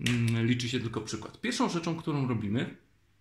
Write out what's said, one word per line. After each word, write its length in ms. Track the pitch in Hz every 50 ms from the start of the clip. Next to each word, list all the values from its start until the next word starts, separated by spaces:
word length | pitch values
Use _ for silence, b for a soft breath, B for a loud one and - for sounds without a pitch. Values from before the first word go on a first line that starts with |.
Mm, 460 | - 120 120 120 117 117 117 113 113
liczy 220 | 120 123 123 120 120
się 120 | 127 120
tylko 200 | 110 113 - 110
przykład. 400 | 107 - 113 107 - - - -
Pierwszą 280 | - 233 240 - 247 185
rzeczą, 280 | 170 170 165 170 160
którą 320 | 165 - 165 147 143 135 123
robimy, 480 | 120 107 104 98 104 127 160 - - - _ _ _ _ _ _ _ _